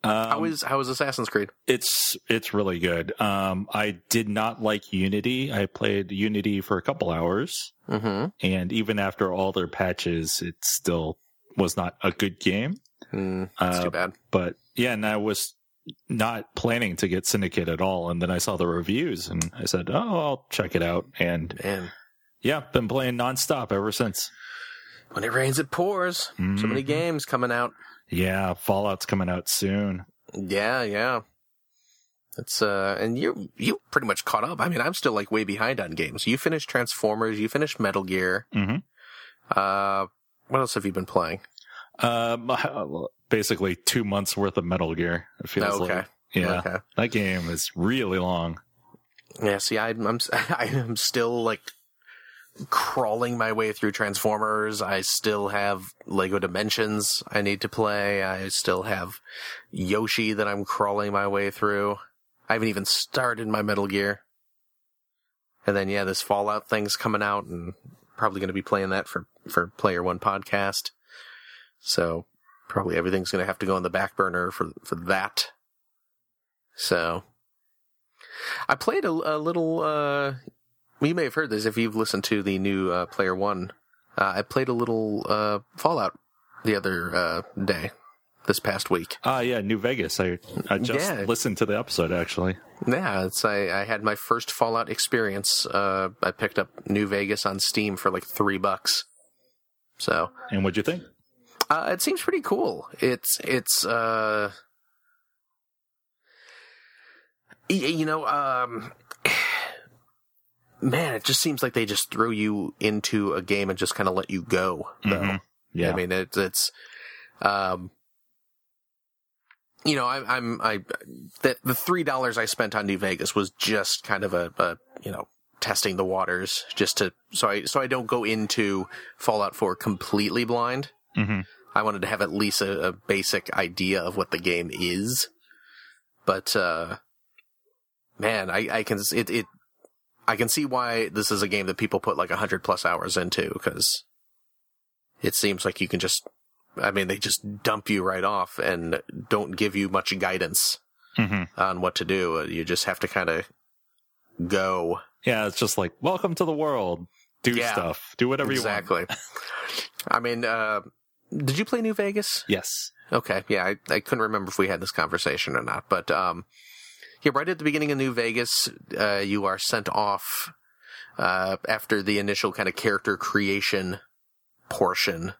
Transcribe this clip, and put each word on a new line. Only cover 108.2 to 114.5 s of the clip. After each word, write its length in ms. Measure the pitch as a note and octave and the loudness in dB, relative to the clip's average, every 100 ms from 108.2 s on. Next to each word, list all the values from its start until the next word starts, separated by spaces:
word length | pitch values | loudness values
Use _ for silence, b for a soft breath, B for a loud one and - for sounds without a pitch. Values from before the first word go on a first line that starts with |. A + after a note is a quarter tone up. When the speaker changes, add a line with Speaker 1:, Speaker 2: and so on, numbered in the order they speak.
| B2+ | 0
Speaker 1:
um, 680 | C#3+ C#3 B2+ B2 A2+ A#2 - _ - | 0 0 0 -2 -6 -10 -18 _ -4
<sighs> 80 | - B B B B B B _ _ _ _ _ _ _ _ _ | 0 B B B B B B _ _ _ _ _ _ _ _ _
man, 340 | C3 D3+ E3 | 0 2 0
it 100 | A2 | -2
just 160 | - C3 | 0 2
seems 220 | E3 C#3 | 2 0
like 100 | C3 | 0
they 120 | B2 G#2+ | 0 0
just 240 | G#2 - | 0 -2
throw 200 | - A2+ | 0 0
you 440 | A2 G#2+ G#2 F2 - | 2 0 0 -4 0
into 540 | G#2+ G#2+ - G#2 G2+ | 0 2 0 0 2
a 80 | D#2+ | 0
game 280 | F2+ G2+ G2 | 0 0 2
and 80 | F#2 | 0
just 160 | F2+ | -2
kinda 160 | - F#2+ | 2 2
let 180 | F#2 - | 2 -2
you 120 | F#2+ | -4
go, 480 | E2 | 0